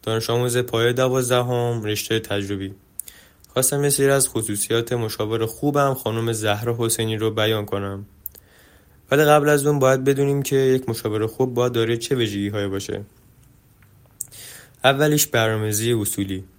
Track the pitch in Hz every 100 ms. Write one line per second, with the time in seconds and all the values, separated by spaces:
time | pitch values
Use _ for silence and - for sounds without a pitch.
0 | - 110 113 117 123 120 123 117 117 123
1 | 127 131 123 123 123 123 120 117 104 107
2 | - 113 107 101 98 101 95 - _ _
3 | - - - _ - - 131 143 143 135
4 | 139 139 135 120 104 104 - 117 117 120
5 | 110 - 107 110 110 - 147 143 139 135
6 | - 113 113 110 107 104 117 117 113 -
7 | 110 110 110 107 107 110 104 101 98 98
8 | 101 - - - _ _ - _ _ _
9 | _ 139 151 151 147 147 143 147 131 131
10 | 131 139 139 143 139 135 135 131 131 117
11 | 113 107 110 - 127 120 123 117 117 117
12 | 117 131 113 101 101 104 101 98 101 98
13 | 104 _ _ _ _ _ _ _ - -
14 | - _ - - - - - _ 131 135
15 | 151 147 - 120 113 110 107 107 113 117
16 | 101 - 98 95 95